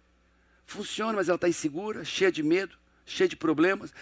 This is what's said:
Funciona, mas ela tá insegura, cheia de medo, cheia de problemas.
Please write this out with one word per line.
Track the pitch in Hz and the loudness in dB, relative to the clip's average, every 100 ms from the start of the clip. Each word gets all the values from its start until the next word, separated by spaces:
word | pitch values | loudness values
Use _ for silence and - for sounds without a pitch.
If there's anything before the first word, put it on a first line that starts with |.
| _ _ _ _ _ _ - | _ _ _ _ _ _ -16
Funciona, | - 202 - 220 | -12 -8 -4 -2
mas | 208 170 | 0 2
ela | 170 | 2
tá | 175 | 2
insegura, | 160 156 151 208 214 | 0 -2 -4 -6 -8
cheia | 156 - 190 | -8 0 2
de | 160 | 2
medo, | 151 180 196 - _ _ - | 2 2 0 -10 _ _ -8
cheia | - 185 | 0 0
de | - | 2
problemas. | 160 147 175 196 156 - | 0 4 4 2 -4 -16